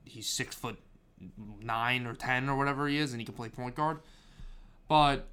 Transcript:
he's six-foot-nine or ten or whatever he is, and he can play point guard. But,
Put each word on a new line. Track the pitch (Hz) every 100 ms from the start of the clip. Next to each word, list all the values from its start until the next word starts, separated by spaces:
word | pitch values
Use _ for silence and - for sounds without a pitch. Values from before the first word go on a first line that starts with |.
he's | - - -
six-foot-nine | - 123 - - - - - _ - 92 - 104 104 113 113 117 127 120
or |
ten | 113 - 127 135
or | 139
whatever | 139 139 143
he | 143
is, | 151
and | 120
he |
can | 117
play | 123 113
point | 120 123 120
guard. | 156 156 - - - - - - - - -
But, | 151 147 135 -